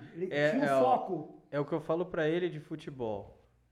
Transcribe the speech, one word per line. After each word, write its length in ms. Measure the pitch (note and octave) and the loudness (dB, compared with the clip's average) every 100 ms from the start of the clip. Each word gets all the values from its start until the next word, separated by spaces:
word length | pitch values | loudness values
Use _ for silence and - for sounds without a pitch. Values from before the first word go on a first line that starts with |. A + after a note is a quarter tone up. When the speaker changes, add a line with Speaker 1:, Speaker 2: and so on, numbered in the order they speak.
| - | -12
Speaker 1:
ele 140 | E3 F3+ | -8 -4
Speaker 2:
É, 180 | D3 D3 | 2 2
Speaker 1:
tinha 120 | A#3+ | 4
um 40 | C#3+ | 4
Speaker 2:
é 100 | C3+ | 4
o, 40 | |
Speaker 1:
foco. 580 | B2+ - - E3+ - - _ | 6 4 2 -6 -8 -16 _
Speaker 2:
é 100 | C#3+ | -4
o 40 | |
que 80 | C#3+ | -2
eu 80 | E3 | -2
falo 260 | D#3 E3 F3 | 0 -2 -2
pra 220 | F3 D3+ | 0 0
ele 200 | E3+ F3+ | 2 0
de 120 | D3+ | -4
futebol. 720 | - D#3 D#3+ C3+ A#2 G2+ G#2 - _ _ _ | -10 -12 -10 -6 -4 -4 -8 -20 _ _ _